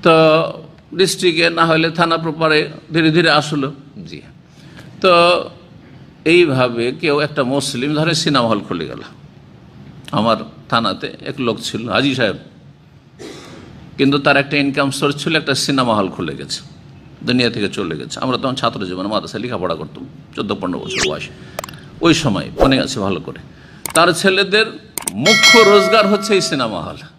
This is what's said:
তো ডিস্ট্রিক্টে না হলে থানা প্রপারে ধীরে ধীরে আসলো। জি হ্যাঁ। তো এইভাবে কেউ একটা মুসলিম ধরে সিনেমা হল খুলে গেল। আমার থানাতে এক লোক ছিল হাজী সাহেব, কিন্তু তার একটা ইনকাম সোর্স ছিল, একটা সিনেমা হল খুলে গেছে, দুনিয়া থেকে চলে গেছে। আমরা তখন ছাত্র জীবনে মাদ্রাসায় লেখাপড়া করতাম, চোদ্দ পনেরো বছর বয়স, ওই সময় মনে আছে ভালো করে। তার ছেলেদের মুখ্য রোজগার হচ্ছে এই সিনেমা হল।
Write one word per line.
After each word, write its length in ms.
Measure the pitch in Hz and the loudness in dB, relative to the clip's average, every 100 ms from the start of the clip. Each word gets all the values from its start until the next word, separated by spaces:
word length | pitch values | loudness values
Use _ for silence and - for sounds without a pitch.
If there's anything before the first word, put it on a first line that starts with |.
তো 100 | 175 160 160 156 - - - - _ | 6 6 6 4 0 -6 -16 -20 _
ডিস্ট্রিক্টে 560 | 170 190 - 185 160 170 | 0 0 2 0 2 0
না 160 | 165 165 | 2 2
হলে 240 | 160 165 | 4 2
থানা 280 | 165 170 165 | 0 0 0
প্রপারে 500 | 165 156 160 151 165 - - | -2 -2 2 2 0 -8 -4
ধীরে 180 | 160 160 | 0 2
ধীরে 200 | 156 165 | 4 4
আসলো। 420 | 151 143 156 135 151 - - 82 | 2 2 -4 -4 -8 -20 -18 -16
জি 140 | 73 | -16
হ্যাঁ। 120 | - - - - - - - - | -18 -20 -20 -20 -20 -20 -20 -2
তো 440 | 190 170 170 180 - - - - - - - - | 4 6 4 2 -2 -14 -20 -20 -20 -20 -20 -6
এইভাবে 680 | 156 175 170 131 127 117 117 156 | 2 4 6 4 0 0 -4 -2
কেউ 200 | 160 147 | -2 0
একটা 220 | 147 151 | -2 -2
মুসলিম 520 | 127 139 139 127 139 | -2 -2 -2 -4 -2
ধরে 200 | 151 160 | 0 0
সিনেমা 340 | 160 175 139 117 | 0 2 2 2
হল 120 | 107 | 0
খুলে 260 | 92 90 73 | -2 -6 -6
গেল। 160 | 60 - - - - - - - - - - - | -10 -16 -20 -20 -20 -20 -20 -20 -20 -20 -20 -6
আমার 260 | - 113 110 - - - | 0 0 0 -4 -16 -4
থানাতে 440 | 117 110 92 - - | -2 -2 -4 -10 -12
এক 200 | - 139 | -12 -4
লোক 200 | 123 113 | -4 -4
ছিল 280 | - 110 117 | -6 -8 -2
হাজী 260 | 98 139 | 0 0
সাহেব, 220 | 127 113 80 - - - - - - _ - - - - - - - - - | 0 -2 -2 -12 -20 -20 -20 -20 -20 _ -20 -18 -18 -20 -20 -20 -20 -20 0
কিন্তু 200 | 135 143 | 0 2
তার 180 | 139 139 | 2 2
একটা 200 | 139 147 | 0 -2
ইনকাম 340 | 139 139 139 | -2 -2 -2
সোর্স 260 | 131 147 143 | 0 -2 -2
ছিল, 140 | - 156 | -2 -4
একটা 180 | 143 | -2
সিনেমা 400 | 135 - 135 123 | -4 0 0 2
হল 140 | 107 98 | 0 0
খুলে 280 | - 82 69 | -4 -8 -8
গেছে, 240 | 69 - - - - - - - | -10 -12 -14 -20 -20 -20 -20 -12
দুনিয়া 280 | - 123 120 | -2 0 0
থেকে 180 | 113 98 | 0 -4
চলে 280 | - 92 80 | -4 -6 -6
গেছে। 240 | 62 - | -10 -8
আমরা 160 | 131 123 | -4 -2
তখন 180 | 131 | -4
ছাত্র 320 | 127 120 - 95 | -2 -2 -4 -8
জীবনে 220 | 90 98 | -6 -4
মাদ্রাসায় 340 | 107 78 - | -4 -6 -10
লেখাপড়া 320 | 120 113 90 | -8 -6 -4
করতাম, 320 | 82 80 - - - - - | -6 -8 -14 -18 -18 -18 -8
চোদ্দ 180 | 110 | -6
পনেরো 240 | 104 92 80 | -4 -4 -6
বছর 320 | - - - | -6 -4 -4
বয়স, 120 | 78 - - - - - - - - | -6 -12 -16 -16 -16 -14 -18 -20 0
ওই 140 | 170 | 2
সময় 360 | 165 147 95 64 - | 2 2 -2 -6 0
মনে 200 | 135 135 | 2 2
আছে 200 | - - | 0 -4
ভালো 200 | 98 90 | -4 -4
করে। 200 | - - - - - - - | -8 -14 -18 -20 -20 -14 -2
তার 180 | - 170 | 2 2
ছেলেদের 540 | 165 196 190 196 202 226 - - - - | 4 0 2 2 2 0 -4 -14 -10 -8
মুখ্য 460 | 98 151 233 - 233 | -2 2 4 6 6
রোজগার 480 | 208 208 185 220 202 | 8 6 6 4 4
হচ্ছে 260 | 208 208 | 2 2
এই 60 | 202 | 0
সিনেমা 400 | - 147 120 92 | 0 -2 -2 -4
হল। 160 | 82 73 - | -8 -12 -18